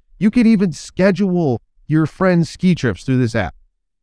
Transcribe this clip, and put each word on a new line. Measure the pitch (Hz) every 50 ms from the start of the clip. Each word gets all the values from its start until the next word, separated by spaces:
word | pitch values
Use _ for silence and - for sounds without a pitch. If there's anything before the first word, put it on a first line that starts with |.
| _ _ - -
You | 170 220
can | - 247 233
even | 226 226 180 208 180
schedule | 139 - - - - - 180 202 190 156 208 190 180 175 170 139 120 104 _ _ _ _ _
your | - 147 156 160
friends' | 143 - - 185 185 180 170 160 -
ski | - - - 185 175
trips | - - 120 92 - -
through | - 131 127
this | 131 110 -
app. | 113 95 80 - - _ _ _ _ _ _ _ _